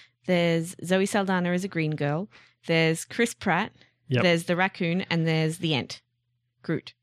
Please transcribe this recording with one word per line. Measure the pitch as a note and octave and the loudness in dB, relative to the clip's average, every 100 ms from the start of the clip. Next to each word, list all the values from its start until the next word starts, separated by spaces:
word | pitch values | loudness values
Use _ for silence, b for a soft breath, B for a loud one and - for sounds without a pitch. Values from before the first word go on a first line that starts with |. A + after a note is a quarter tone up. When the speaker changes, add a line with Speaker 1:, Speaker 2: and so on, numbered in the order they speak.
| b b - | b b 0
Speaker 1:
There's | F3+ E3+ E3 E3 - | 2 2 2 -2 -8
Zoe | E3 F#3+ G3 | 0 0 2
Saldana | G#3+ G3 F#3 F3 | 0 0 0 0
as | F3+ | -2
a | F#3+ | -2
green | E3+ D#3 D3+ | -2 -2 -2
girl. | C#3+ D3+ G#3 b b b - | -2 -2 -6 b b b -2
There's | E3 D#3+ D#3+ - | 2 2 0 -4
Chris | - A#3 | -2 -2
Pratt. | - - E3+ G#3+ - b b - | -2 0 0 -2 -10 b b -2
Speaker 2:
Yep. | B2+ | 2
Speaker 1:
There's | F3+ E3+ | 4 2
the | E3+ F3 | 0 0
raccoon, | F#3+ - E3+ F3 - | 0 0 -2 -2 -2
and | E3+ D#3+ | 0 2
there's | D#3+ D#3+ D#3+ | 2 0 -2
the | E3+ | -2
Ent, | C#3+ - - _ _ _ _ _ _ | -2 -2 -10 _ _ _ _ _ _
Groot, | - - - - | -6 -6 -6 -18